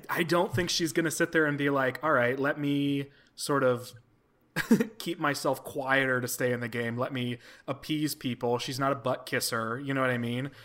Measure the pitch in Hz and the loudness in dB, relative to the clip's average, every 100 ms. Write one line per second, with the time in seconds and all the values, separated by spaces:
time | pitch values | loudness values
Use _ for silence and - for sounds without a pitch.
0 | - - 165 175 202 - 170 - 160 170 | -4 -2 2 2 2 0 0 0 0 0
1 | 160 - 170 165 151 143 143 139 131 131 | 0 0 2 2 2 2 2 2 2 0
2 | 156 135 120 135 139 151 143 143 143 139 | 2 4 4 2 0 0 0 0 0 -2
3 | 139 - _ - - 139 127 120 113 - | -4 -12 _ -8 -2 2 4 2 -4 -18
4 | _ _ _ _ _ - - 202 226 - | _ _ _ _ _ -6 4 4 4 -6
5 | 175 160 147 143 151 135 - 143 131 135 | -8 -2 0 0 0 -2 -4 -6 2 2
6 | 131 127 123 - 127 120 117 120 117 117 | 4 2 0 0 0 0 -2 -4 -2 -2
7 | 127 131 123 120 - - - 139 - 156 | -2 -2 -4 -6 -12 -12 -10 -8 -4 -2
8 | 151 - 131 117 120 120 - 131 139 131 | -2 -2 -4 -2 0 0 -2 -2 0 0
9 | 127 135 - 127 - 117 113 120 143 135 | -2 -2 -2 -2 0 -2 -2 -4 -2 0
10 | 131 120 117 123 143 - | 0 0 -2 -4 -6 -10